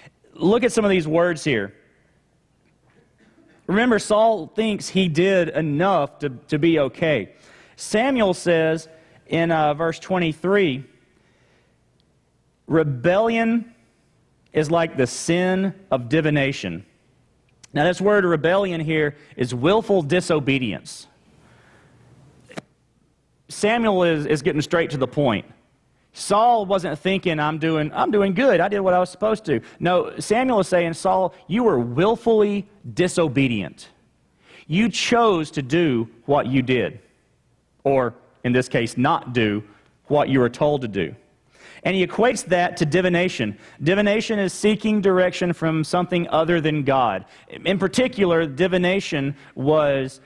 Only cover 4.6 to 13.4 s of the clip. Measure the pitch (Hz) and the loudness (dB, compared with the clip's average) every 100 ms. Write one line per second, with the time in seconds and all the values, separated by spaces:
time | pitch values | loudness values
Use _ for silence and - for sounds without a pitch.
4.6 | 220 202 - 185 185 151 185 190 170 - | -2 -4 -2 0 0 2 2 2 2 -2
5.6 | 160 143 190 180 143 - 147 120 - 156 | -2 0 2 2 -2 -4 -8 -8 -4 0
6.6 | 165 160 135 - 165 139 90 - - - | 2 2 0 0 0 0 -4 -12 -20 -20
7.6 | - - - 214 262 262 202 175 180 165 | -20 -18 -4 0 0 2 0 0 0 2
8.6 | 160 160 - - _ - - 165 170 160 | 2 -2 -6 -20 _ -20 -4 -2 0 2
9.6 | 151 147 165 160 - 185 170 147 180 202 | 0 0 -4 -6 -4 -2 -2 -2 0 2
10.6 | 180 127 135 _ _ _ _ _ _ _ | 2 -2 -10 _ _ _ _ _ _ _
11.6 | _ _ _ _ _ _ _ _ _ _ | _ _ _ _ _ _ _ _ _ _
12.6 | - 160 151 127 160 185 226 226 | -2 0 0 0 0 2 2 0